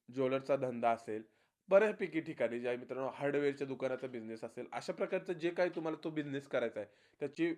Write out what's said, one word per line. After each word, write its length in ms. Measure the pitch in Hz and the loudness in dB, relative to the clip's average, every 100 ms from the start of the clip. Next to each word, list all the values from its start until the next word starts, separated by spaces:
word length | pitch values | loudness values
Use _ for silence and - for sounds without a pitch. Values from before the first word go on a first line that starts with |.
| - | -8
ज्वेलरचा 420 | 127 131 135 135 139 | 0 2 2 0 0
धंदा 340 | 127 120 117 | 0 2 2
असेल, 320 | 113 - 110 113 _ _ _ - | 2 0 -6 -8 _ _ _ 4
बऱ्यापैकी 520 | 196 214 202 180 156 | 6 6 2 -2 -2
ठिकाणी 400 | 156 151 117 120 | -2 0 0 0
जे 80 | 123 | -2
आहे 80 | 123 | -2
मित्रांनो 340 | 123 127 131 | -4 -4 -4
हार्डवेअरच्या 520 | 117 143 143 143 139 139 | -2 0 2 2 0 -4
दुकानाचा 400 | 127 131 127 131 | -2 -2 -2 -4
बिझनेस 380 | 123 110 113 | -6 -8 -8
असेल, 220 | 117 - - | -8 -8 -8
अशा 200 | 131 170 | -6 -4
प्रकारचं 400 | 170 196 185 180 | -2 0 0 -2
जे 180 | 170 170 | -2 0
काही 200 | 175 180 | 2 0
तुम्हाला 340 | 170 160 156 | 0 -4 -4
तो 60 | 165 | -4
बिझनेस 360 | 156 143 135 139 | -4 -2 -4 -2
करायचा 320 | 131 117 107 | 0 0 -2
आहे 80 | 101 _ _ - | -8 _ _ -8
त्याची 340 | 147 147 170 | -6 0 0